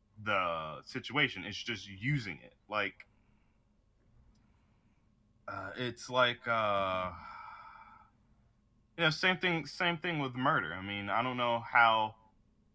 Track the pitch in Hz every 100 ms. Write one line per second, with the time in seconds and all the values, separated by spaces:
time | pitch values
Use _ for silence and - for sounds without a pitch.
0 | _ 107 107 98 90 82 78 71 - 131
1 | - 131 135 95 90 95 - 104 101 95
2 | 123 143 101 78 - _ - 104 98 -
3 | - _ _ _ _ _ _ _ _ _
4 | _ _ - _ _ _ _ _ _ _
5 | _ _ _ _ - 98 95 113 123 117
6 | - 127 120 120 120 113 107 101 98 92
7 | 90 87 - - - - - - - -
8 | - _ _ _ _ _ _ _ _ -
9 | 160 156 185 185 185 165 143 - 175 170
10 | 180 156 135 123 135 147 80 92 98 101
11 | 101 104 127 123 120 117 113 123 117 110
12 | 110 - - _ _ _ _